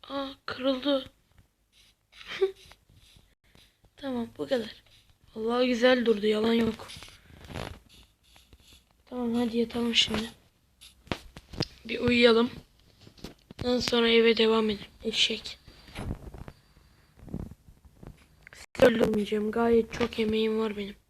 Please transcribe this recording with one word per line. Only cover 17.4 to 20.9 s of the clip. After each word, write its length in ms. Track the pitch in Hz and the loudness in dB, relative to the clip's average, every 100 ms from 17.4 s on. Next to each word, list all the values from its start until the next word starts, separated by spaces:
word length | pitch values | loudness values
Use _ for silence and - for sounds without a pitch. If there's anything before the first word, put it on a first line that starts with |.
| - - - - _ _ - - _ _ - | -12 -16 -20 -20 _ _ -20 -20 _ _ -20
Sizi 340 | - - - 254 | -20 -20 6 6
öldürmeyeceğim. 640 | 226 220 214 202 214 214 | 6 2 0 -2 -2 -2
Gayet 420 | 220 233 233 226 | 0 2 2 2
çok 260 | - 233 - | -4 -4 -2
yemeğim 400 | 220 220 220 220 | -2 0 -2 -2
var 180 | 220 208 | -4 -6
benim. 180 | 202 | -10